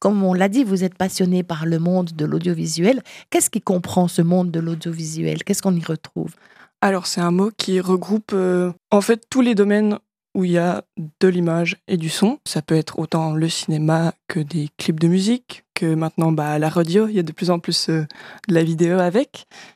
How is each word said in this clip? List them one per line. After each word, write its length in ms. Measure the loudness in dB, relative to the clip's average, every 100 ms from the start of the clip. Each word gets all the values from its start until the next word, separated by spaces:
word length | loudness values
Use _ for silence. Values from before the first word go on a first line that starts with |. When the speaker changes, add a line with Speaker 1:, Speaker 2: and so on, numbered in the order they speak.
Speaker 1:
comme 240 | 0 2
on 100 | 2
l'a 140 | 2 2
dit, 160 | 2
vous 180 | 2 2
êtes 140 | 0 -2
passionné 480 | -4 0 0 0
par 220 | -2 -4 -2
le 120 | 0
monde 320 | 2 0 -2 -4
de 80 |
l'audiovisuel. 760 | -2 -2 -2 -2 -4 0 2 2 -2 -20 -4
Qu'est-ce 200 | -2 0
qui 100 | -2
comprend 480 | 0 -2 0 0 0
ce 140 | 2
monde 280 | 2 2 0
de 80 | -2
l'audiovisuel ? 840 | -4 -6 -6 -8 -8 -4 -4 -4
Qu'est-ce 180 | -2 -2
qu'on 140 | 0 0
y 80 |
retrouve ? 500 | -2 -6 -8 -10 -10 -12 _ -20 -20 -2
Speaker 2:
Alors, 240 | 0 0 -2
c'est 160 | -2
un 80 | 0
mot 200 | 2 0 -2
qui 240 | -2 -2
regroupe, 520 | 2 0 0 -4 -2
euh, 360 | -2 0 0 -2 -6 0
en 100 | 2
fait 240 | 2 0 0
tous 100 | 0
les 140 | 2
domaines 440 | 4 4 4 2 0 _ _ _
où 100 | -2
il 60 | 0
y 80 | 2
a 260 | 0 -2 -6 -12
de 300 | -12 0 2
l'image 500 | 2 0 0 -2 -4 -4
et 80 | -4
du 140 | -2
son. 280 | 0 0 -2 -6
Ça 140 | -6
peut 160 | 0 0
être 220 | 0 -6
autant 340 | -4 -2 -2
le 160 | -2 -2
cinéma 640 | -4 -4 -2 2 2 0 -4 -8
que 120 | -6
des 280 | -4 -4 -6 -6
clips 240 | -4 0
de 80 | 2
musique, 560 | 2 2 -2 -4 -20 _
que 200 | -4 -2
maintenant, 380 | 0 -2 0 0
bah, 180 | 0 0
à 80 | 0
la 100 | 0
radio, 400 | 0 2 2 2
il 60 |
y 40 | 0
a 40 |
de 100 | -2
plus 160 | -2 -2
en 120 | 0
plus, 280 | 0 -4 0
euh, 180 | -2 -2 -10 -20 -10 0
de 80 |
la 80 | 2
vidéo 360 | 2 2 2 2
avec. 480 | 2 0 -2 -6 -20 -20 -20